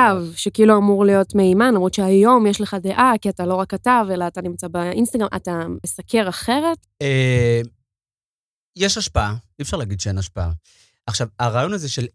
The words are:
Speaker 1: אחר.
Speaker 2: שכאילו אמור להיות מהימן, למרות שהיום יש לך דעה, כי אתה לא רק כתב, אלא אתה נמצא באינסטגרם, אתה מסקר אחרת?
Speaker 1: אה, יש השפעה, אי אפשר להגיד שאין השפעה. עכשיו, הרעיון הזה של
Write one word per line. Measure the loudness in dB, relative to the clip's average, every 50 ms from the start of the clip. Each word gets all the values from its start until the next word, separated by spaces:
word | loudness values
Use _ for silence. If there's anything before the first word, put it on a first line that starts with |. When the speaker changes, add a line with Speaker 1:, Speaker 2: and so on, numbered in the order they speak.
| 6 6 4 0
Speaker 1:
אחר. | -4 -8 -10
Speaker 2:
שכאילו | -8 -8 -6 2 4 6 6 6
אמור | 6 4 2 2 4 4
להיות | 4 4 4 2 2 2
מהימן, | 2 4 4 4 4 4 4 2
למרות | 2 0 0 -2
שהיום | -2 0 4 4 6 6 6 6 6 4
יש | 2 0 -2
לך | -4 -6 -6 -6 -6
דעה, | -4 0 2 2 2 2 0
כי | -2 -4
אתה | -4 -4 -4
לא | -2 -2
רק | -2 -2 -4
כתב, | -6 -4 0 0 2 2 2 0
אלא | -2 -4 -4
אתה | -4 -6 -6 -8
נמצא | -8 -8 -8 -10 -8
באינסטגרם, | -6 -4 -4 -4 -2 -2 -2 -2 0 -4 -4 -2 -4
אתה | -6 -6 -6 -6 -6 -6 -8 -10 -10 -10
מסקר | -12 -12 -12 -10 -2 -2 0 0 -2
אחרת? | -4 -8 -4 -2 -2 -2 0 -2 -4 -6 _ _ _ _ -4
Speaker 1:
אה, | 0 0 2 2 2 2 2 2 2 2 0 -2 -6 _ _ _ _ _ _ _ _ _ _ _ _ _ _ _ _ _ _ _ _ _ -4
יש | -2 -2 -2 -4
השפעה, | -6 -4 -2 -2 -2 -2 -4 -8 -10 _ _ _
אי | -10
אפשר | -8 -6
להגיד | -6 -6 -6 -6 -6
שאין | -6 -4 -4 -4
השפעה. | -6 -6 _ -6 -4 -4 -6 -8 -10 _ _ _ _ _ _ _ _
עכשיו, | -8 -6 -6 -6 -6 -4 _
הרעיון | -4 -2 0 0 -2 -2 -4
הזה | -6 -6 -8
של | -6 -6 -8 -8 -8